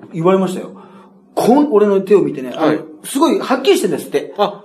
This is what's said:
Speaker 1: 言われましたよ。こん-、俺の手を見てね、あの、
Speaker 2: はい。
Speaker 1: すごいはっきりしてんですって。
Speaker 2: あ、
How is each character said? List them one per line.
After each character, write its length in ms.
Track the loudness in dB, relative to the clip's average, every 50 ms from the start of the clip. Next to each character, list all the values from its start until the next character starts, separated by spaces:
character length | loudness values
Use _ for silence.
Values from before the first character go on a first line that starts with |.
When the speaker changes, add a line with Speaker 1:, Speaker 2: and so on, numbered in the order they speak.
| -18 -12
Speaker 1:
言 120 | -6 -2 2
わ 80 | 2
れ 60 | 2 2
ま 100 | 0 -2
し 60 | -4
た 60 | -8
よ。 120 | -12 -14 -16 -20 -20 -20 -20 -20 -20 -20 _ _ _ _ _
こ 260 | 0 2 4 4 4
ん-、 80 | 4 2
俺 140 | 2 2 2
の 140 | 2 2 0
手 140 | 2 2 2
を 60 | 2
見 120 | 2 0 -4
て 80 | -8
ね、 100 | -10 -10 -6
あ 60 | -2
の、 60 | 0
Speaker 2:
は 80 | 0 0
い。 60 | -2 -4 -12 -18 -18 -12
Speaker 1:
す 140 | -8 -2 0
ご 120 | 0 2
い 60 | 0 0
は 160 | -2 -2 -4
っ 80 | 0
き 80 | 2 2
り 80 | 2 2
し 40 |
て 60 | 2 -2
ん 40 |
で 60 | -2 -4
す 100 | -6 -6
っ 20 |
て。 240 | -6 -6 -6 -6 -4
Speaker 2:
あ、 280 | -2 -2 -2 -4 -8